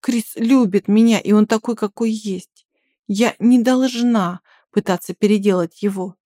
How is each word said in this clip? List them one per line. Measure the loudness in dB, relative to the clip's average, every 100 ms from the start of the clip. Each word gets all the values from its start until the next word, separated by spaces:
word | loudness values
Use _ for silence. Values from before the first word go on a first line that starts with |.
Крис | -4 -4 -6 -6
любит | 0 2 2 -2 0
меня, | 2 4 2
и | 2
он | 2 2
такой, | 0 -4 -6
какой | -6 -4 -4
есть. | -4 -8 -10 -12 _ _ _ _ _ -8
Я | -2 -2 0
не | 2 4
должна | 2 0 0 0 0 0 -2 -6 _ _ _
пытаться | -4 -2 -6 -6
переделать | -4 0 2 2 0 -2 _
его | -6 -4 -10 -12